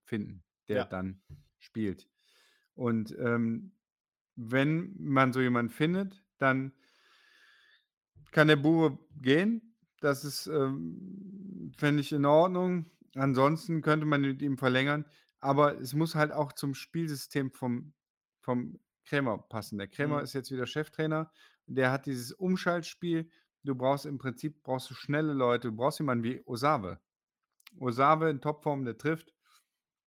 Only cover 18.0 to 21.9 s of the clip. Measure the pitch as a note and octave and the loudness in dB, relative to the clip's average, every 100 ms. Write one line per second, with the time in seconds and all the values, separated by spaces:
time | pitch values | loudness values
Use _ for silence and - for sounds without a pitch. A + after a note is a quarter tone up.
18 | _ _ _ _ - B2 B2 - _ _ | _ _ _ _ -4 -4 -4 -12 _ _
19 | - D3 C3 G2+ - A2+ G2+ G2+ G2 - | -4 -2 0 -4 -6 -10 -8 -8 -10 -4
20 | D3 D3 C#3+ C#3 A#2+ C3 A#2+ D3+ D3+ - | -2 -2 -4 -8 -6 -6 -4 -4 -6 -4
21 | D#3 D#3 D#3+ _ - _ - B2+ B2+ | -2 -2 -4 _ -20 _ -6 0 2